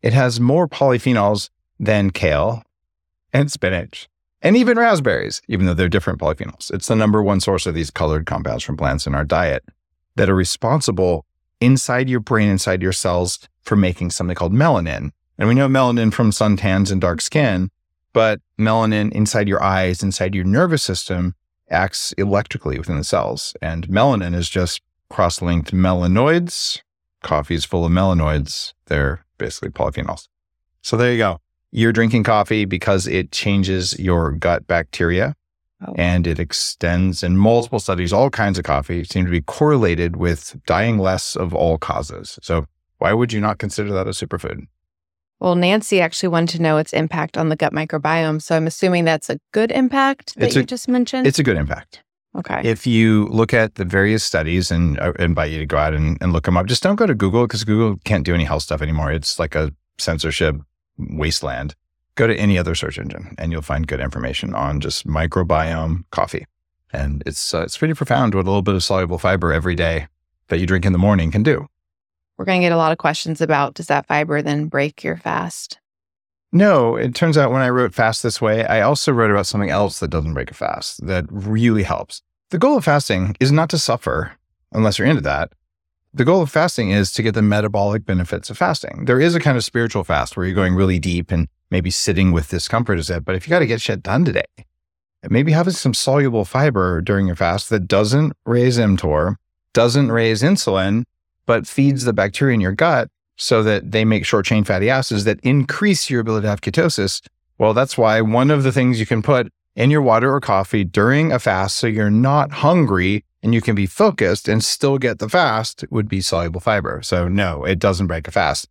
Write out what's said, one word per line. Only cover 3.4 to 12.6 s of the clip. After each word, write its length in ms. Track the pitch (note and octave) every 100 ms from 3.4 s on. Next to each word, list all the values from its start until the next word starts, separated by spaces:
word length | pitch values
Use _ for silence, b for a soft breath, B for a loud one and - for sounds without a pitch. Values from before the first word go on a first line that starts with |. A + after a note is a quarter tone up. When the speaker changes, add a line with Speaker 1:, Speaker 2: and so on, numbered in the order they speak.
| C#3+
Speaker 1:
spinach, 600 | - F#2 F#2 D2+ - - _ _ _
and 160 | E3 A3
even 200 | A#3+ A#3
raspberries, 640 | A#3 F#3+ B2+ D#2+ G1+ - _
even 200 | G#2 F#2
though 60 |
they're 140 | F2 F#2
different 320 | F2+ F#2 F2
polyphenols. 500 | D2+ D#2+ - - -
It's 140 | G2 -
the 100 | A2
number 260 | G#2+ G#2
one 160 | G2+ G2+
source 260 | G2 F#2+ -
of 100 | D#2+
these 160 | D#2
colored 340 | - D#2+ D#2 D#2
compounds 400 | - - A#1 -
from 100 | C#2+
plants 320 | D2 C#2 D2
in 80 | C#2
our 80 |
diet 400 | D2+ E2 F2 C2+ - _ _ _ _ -
that 120 | G2+
are 60 | F#2+
responsible 920 | F2+ - A2+ D3 - F#2+ F#2 E2 - _ _ _
inside 480 | A#2+ C3 - B2 C3
your 100 | B2+
brain, 300 | G#2+ A#2 G#2
inside 320 | F#2+